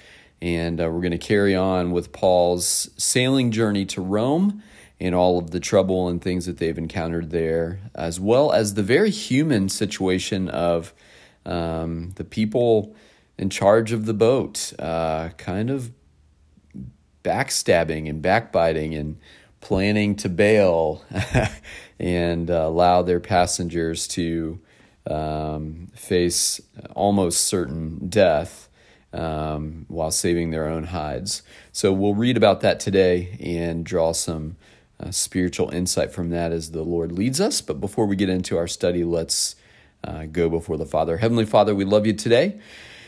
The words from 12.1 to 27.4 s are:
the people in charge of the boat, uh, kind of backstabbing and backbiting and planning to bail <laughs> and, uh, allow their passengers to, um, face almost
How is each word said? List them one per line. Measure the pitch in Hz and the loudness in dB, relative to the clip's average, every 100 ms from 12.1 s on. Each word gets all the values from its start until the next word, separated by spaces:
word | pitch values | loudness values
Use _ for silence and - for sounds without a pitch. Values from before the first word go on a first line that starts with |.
| 92 | -10
the | |
people | - 113 107 127 120 110 104 - - _ _ - | -8 -4 0 2 4 2 0 -10 -20 _ _ -6
in | 98 | -6
charge | - 98 110 110 | 2 6 6 4
of | 113 110 | -2 -2
the | |
boat, | 104 113 127 - - - - | 2 4 4 0 -6 -8 -8
uh, | 80 82 80 80 82 - | -6 -2 -2 -2 -6 -10
kind | - 90 117 | -6 -4 -2
of | 135 120 - _ _ _ _ _ _ _ - - - _ _ | -4 -6 -14 _ _ _ _ _ _ _ -16 -16 -18 _ _
backstabbing | 90 101 135 - - 85 80 80 78 | -2 -2 -2 -2 2 2 2 -2 -6
and | 78 | -4
backbiting | 90 110 - 90 82 80 78 78 | 0 0 2 2 2 0 -2 -4
and | 76 - - - _ _ | -6 -10 -16 -20 _ _
planning | - 95 101 107 104 101 | -4 0 2 2 2 0
to | 101 | -2
bail | 87 104 107 95 82 80 - - 95 - 131 107 | 2 4 6 6 4 0 -2 -8 -8 -2 0 0
<laughs> | - - - - - | -4 -16 -20 -18 -6
and, | 90 87 85 85 82 | -2 0 0 -2 0
uh, | 85 80 | 0 0
allow | 82 87 90 | 4 4 4
their | 87 87 | 4 0
passengers | - 90 87 - 87 85 82 82 - | 2 2 2 0 -4 -2 -2 -4 -6
to, | - 85 82 80 87 - _ _ _ - | -4 -4 -4 -6 -8 -16 _ _ _ -8
um, | 78 78 76 76 78 78 82 90 - | -6 -4 -4 -4 -6 -8 -10 -16 -14
face | - 90 87 - - - - - - - | -2 2 2 2 0 -4 -10 -20 -12 0
almost | 101 101 87 - | 2 4 2 2